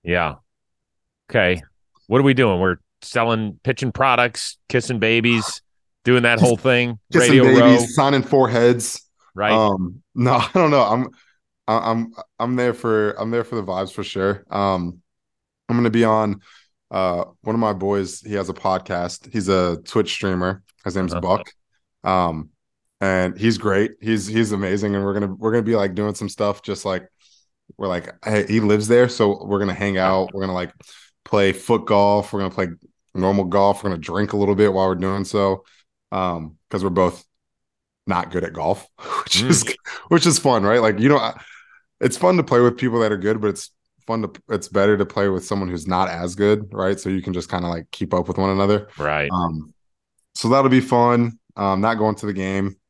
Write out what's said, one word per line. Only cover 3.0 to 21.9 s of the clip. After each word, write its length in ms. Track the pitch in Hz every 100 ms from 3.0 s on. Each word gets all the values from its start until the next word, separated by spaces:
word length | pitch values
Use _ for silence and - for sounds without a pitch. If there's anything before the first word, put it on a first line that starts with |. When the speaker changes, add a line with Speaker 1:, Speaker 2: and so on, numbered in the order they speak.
Speaker 1:
selling, 560 | - 120 117 113 107 -
pitching 300 | 131 127 131
products, 680 | - 135 120 123 - - - _
kissing 300 | 127 - 117
babies, 640 | 110 117 117 117 107 - _ _ _ _
doing 200 | - 123
that 140 | 120 113
Speaker 2:
Kiss-, 40 | 120
Speaker 1:
whole 100 | 117
thing. 420 | 131 123 120 113 _
Speaker 2:
kissing 180 | - 123
Speaker 1:
Radio 140 | 135
Speaker 2:
babies, 160 | 127 131
Speaker 1:
Row. 260 | - 123 117
Speaker 2:
signing 280 | - 139 139
foreheads. 840 | 127 143 123 117 120 123 110 - _ _ _
Speaker 1:
Right. 180 | 95 107
Speaker 2:
Um, 500 | 107 107 95 90 98 _
no, 180 | 120 123
<laughs> 0 |
I 160 | 123 -
don't 160 | 185 160
know. 120 | 143
I'm, 260 | 110 117 127 _ _ _ _ _ -
I, 220 | 113 110
I'm, 240 | 113 117 - - -
I'm 180 | 120 123
there 180 | 123
for, 380 | 117 117 110 104
I'm 180 | - 110
there 140 | 117
for 100 | 113 117
the 60 |
vibes 300 | 95 92 98
for 100 | -
sure. 420 | 98 95 95 101 _
Um, 500 | 101 98 92 87 87 _ _ _ _ _ _ -
I'm 80 | 120
gonna 140 | 117
be 140 | 113
on, 360 | 113 110 107 101 _ _ _ _ _
uh, 360 | 98 92 87 - _
one 120 | -
of 60 | 113
my 120 | 110
boys. 480 | 98 98 101 95 -
He 140 | 110
has 140 | 101 92
a 60 |
podcast. 800 | 90 98 92 - 87 87 - -
He's 160 | 113 95
a 300 | 95 90 82
Twitch 260 | - 110 101
streamer. 540 | - 98 90 90 95 _ _
His 120 | 98 92
name's 160 | 90
Speaker 1:
Uh-huh. 80 | 87
Speaker 2:
Buck. 300 | 90 95 - _ _ _ _